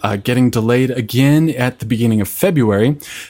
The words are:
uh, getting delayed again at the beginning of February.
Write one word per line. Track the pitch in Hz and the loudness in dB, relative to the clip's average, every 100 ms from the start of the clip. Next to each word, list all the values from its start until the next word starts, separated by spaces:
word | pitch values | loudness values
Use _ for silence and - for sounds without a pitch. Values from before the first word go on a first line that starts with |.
uh, | 101 | -4
getting | 104 123 123 123 | -4 -2 0 2
delayed | 113 113 123 131 | 2 2 2 0
again | 123 110 120 139 151 160 | -2 -2 0 2 4 2
at | 127 123 - | 0 -4 -4
the | 110 | -4
beginning | 117 117 107 | -2 0 0
of | 95 | -2
February. | - 196 156 110 101 120 147 - - - | -2 0 2 2 2 0 -2 -8 -18 -6